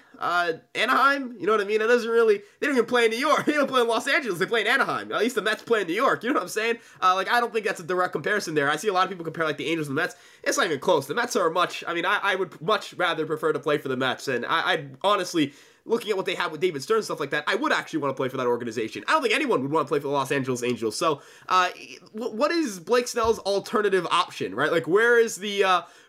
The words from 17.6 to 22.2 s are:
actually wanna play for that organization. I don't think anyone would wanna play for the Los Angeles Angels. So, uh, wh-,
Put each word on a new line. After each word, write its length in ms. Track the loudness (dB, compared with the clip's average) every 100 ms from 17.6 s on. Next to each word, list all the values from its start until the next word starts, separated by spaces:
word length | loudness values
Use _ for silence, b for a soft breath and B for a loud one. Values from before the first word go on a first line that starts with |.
| 0
actually 280 | 0 -2 -4
wanna 140 | -4
play 140 | -2 -4
for 100 | -2
that 100 | 0
organization. 560 | 0 -2 -4 -6 -6 -2
I 40 |
don't 100 | 0
think 140 | 2 0
anyone 260 | 0 0
would 100 | 0
wanna 160 | -2 0
play 120 | -2
for 80 | 0
the 60 |
Los 180 | -2 0
Angeles 320 | -2 -2 -2
Angels. 340 | -2 -2 -2 -2
So, 240 | -2 -2 B B B
uh, 220 | 2 2 -2 -18 -20 -16
wh-, 200 | -10